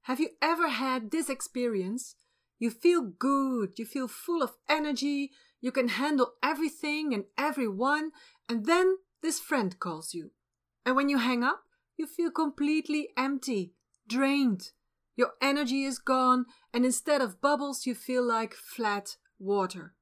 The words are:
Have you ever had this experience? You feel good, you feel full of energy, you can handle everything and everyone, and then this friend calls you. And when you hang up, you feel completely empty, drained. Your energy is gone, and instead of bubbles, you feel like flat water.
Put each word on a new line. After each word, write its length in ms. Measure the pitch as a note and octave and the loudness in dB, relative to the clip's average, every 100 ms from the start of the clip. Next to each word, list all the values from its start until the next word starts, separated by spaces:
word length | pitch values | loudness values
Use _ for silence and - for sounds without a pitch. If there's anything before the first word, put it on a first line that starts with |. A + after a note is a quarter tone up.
Have 140 | - C4 | -4 -2
you 100 | D#4+ - | -2 0
ever 280 | D#4 E4 D#4+ | 0 2 0
had 420 | A#3 C4 B3+ G#3+ | 0 -2 -2 -2
this 220 | D#4+ C#4 | -2 -2
experience? 800 | C4 - B3 B3 G3+ F#3 A#3+ - - _ _ _ _ | -4 -6 -2 0 0 -2 -6 -8 -20 _ _ _ _
You 100 | A#3 | -4
feel 320 | A3+ F4 F4 | 4 4 4
good, 800 | A3+ E3 C4 C#4 C4+ B3 G3 - | 0 -2 2 2 2 0 -2 -4
you 60 | |
feel 220 | A3+ C#4 B3+ | -6 -4 -6
full 360 | - - E4+ | -8 -4 0
of 120 | B3+ - - | -2 -4 -2
energy, 600 | D#4 D4+ B3+ C#4+ C#4+ C#4 _ _ _ | 0 0 -2 -2 -2 -4 _ _ _
you 100 | B3 | -2
can 160 | C4+ A#3+ | 0 0
handle 460 | G3+ C#4+ C#4+ B3 - | 0 0 2 2 0
everything 680 | C#4 D4+ D#4+ - D4+ D4+ D#4 | -2 0 -2 -2 -4 -2 -2
and 120 | G#3+ G3 - | -2 -4 -2
everyone, 720 | D4 C#4 A3+ F#3+ B3+ D4+ D#4 - - _ - | -2 0 -2 0 0 0 -2 -10 -20 _ -4
and 200 | A#3 G#3+ | -2 2
then 300 | F4+ F#4 F#4+ _ _ | 4 4 2 _ _
this 160 | D#4+ - | -6 -6
friend 400 | - C#4+ F#3+ - | -2 0 0 -4
calls 340 | F3+ D#3+ - | -8 -8 -8
you. 160 | E3+ D#3 _ _ _ _ _ | -12 -12 _ _ _ _ _
And 100 | B3 | 0
when 140 | B3+ C#4 | 2 4
you 80 | C#4 | 2
hang 260 | A#3 A#3+ | 2 2
up, 200 | B3+ - _ _ _ - | 0 -2 _ _ _ -10
you 80 | |
feel 240 | D#4+ - E4+ | -8 -2 -2
completely 800 | E4 D4+ - D4 D#4 D#4 D4+ G3 - | 0 -2 0 0 0 0 -4 -2 -2
empty, 560 | C4+ C#4 C4+ G#3+ F3+ _ _ _ G#3+ | -2 -2 -2 -2 -4 _ _ _ _
drained. 680 | A#3+ C4+ C#4+ C4 F#3+ - _ _ _ _ | 2 2 4 2 0 -6 _ _ _ _
Your 160 | - A#3+ - | 0 0 2
energy 440 | C4+ C#4 C4 C4+ | 0 2 0 -2
is 120 | C4+ B3 | -2 -4
gone, 480 | - C4 B3+ B3+ B3 _ _ | 0 2 4 4 0 _ _
and 140 | A#3+ | 0
instead 340 | B3+ B3 - C#4+ | 2 2 0 2
of 220 | A#3+ F#3 | 2 2
bubbles, 460 | C#4 C#4+ C#4+ C4 C4 | 2 2 0 -4 -6
you 80 | |
feel 280 | A#3 - B3+ | -6 -2 0
like 300 | A#3+ A3+ A3 | 2 0 -2
flat 640 | - - - A3 G3+ G3+ - _ _ | -8 -16 -4 -2 -2 -6 -16 _ _
water. 560 | F#3+ G3+ F#3+ F3+ D#3+ _ | -2 0 0 -6 -16 _